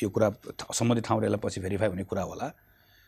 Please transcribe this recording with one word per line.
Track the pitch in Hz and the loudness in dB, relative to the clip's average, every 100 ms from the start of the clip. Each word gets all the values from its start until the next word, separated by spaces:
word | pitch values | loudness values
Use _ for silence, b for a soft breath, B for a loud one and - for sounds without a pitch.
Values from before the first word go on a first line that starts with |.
यो | 104 | 0
कुरा | 110 107 | 4 2
थ-, | 101 - - - | 2 -10 -12 -6
सम्बन्धित | - 117 117 113 | 0 2 2 2
ठाउँले | 110 104 | 2 2
यसलाई | 104 | 0
पछि | 104 - | -2 -4
भेरिफाई | 92 98 107 | -2 0 0
हुने | 90 | 0
कुरा | 95 98 | -4 -4
होला। | 85 87 131 - _ _ _ _ | -4 -6 -10 -10 _ _ _ _